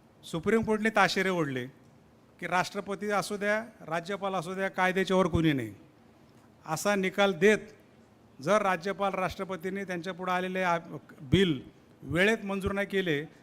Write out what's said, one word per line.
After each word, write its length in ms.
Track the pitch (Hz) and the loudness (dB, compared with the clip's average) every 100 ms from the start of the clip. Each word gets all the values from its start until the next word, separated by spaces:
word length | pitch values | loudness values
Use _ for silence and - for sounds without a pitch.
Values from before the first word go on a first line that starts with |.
| _ _ | _ _
सुप्रीम 380 | - 165 190 226 | -8 -4 2 2
कोर्टने 260 | 214 214 220 | 2 0 2
ताशेरे 380 | 220 185 196 190 | 4 4 4 0
ओढले 380 | 180 147 127 123 - - - - _ _ - | 0 -2 -4 -6 -12 -20 -20 -20 _ _ -12
की 60 | 175 | -2
राष्ट्रपती 640 | 180 - 202 196 190 208 | 0 0 -4 -8 -6 -2
असू 260 | 202 - 208 | -2 -2 -2
द्या, 480 | 202 214 226 - - | -2 -2 -4 -14 -6
राज्यपाल 480 | 165 165 196 196 | -6 -4 -6 -4
असू 200 | 190 165 | -4 -4
द्या, 140 | 190 190 | -4 -4
कायद्याच्या 480 | 190 185 185 190 185 | 2 2 2 2 4
वर 100 | 180 | 4
कोणी 260 | 165 160 | 4 4
नाही, 220 | 139 110 101 - - - - - - - - - | 2 -2 -10 -20 -20 -20 -20 -20 -20 -20 -16 -8
असा 280 | 156 208 | -2 0
निकाल 380 | 202 185 190 202 | 2 0 2 2
देत 260 | 175 196 208 - - - - - _ - - | 4 4 4 0 -20 -20 -20 -20 _ -20 -8
जर 200 | 135 208 | 2 2
राज्यपाल 520 | 196 185 190 185 196 | 2 -2 -2 -2 -2
राष्ट्रपतींनी 680 | 185 180 - 185 185 185 196 | -2 -4 -4 -8 -6 -6 -6
त्यांच्यापुढे 480 | 190 175 175 175 185 | -6 -6 -8 -6 -2
आलेले 300 | 180 185 185 | -2 -2 0
आ-, 160 | 185 170 175 165 - - | 0 0 -4 -14 -16 -18
बिल 400 | 135 180 190 131 - - - - | 2 4 4 2 -6 -20 -20 -18
वेळेत 420 | 131 156 202 226 | -4 2 2 2
मंजूर 280 | 202 196 196 | -2 -4 -2
नाही 140 | 196 196 | -4 -2
केले, 380 | 196 180 143 160 - | -2 0 -2 -4 -14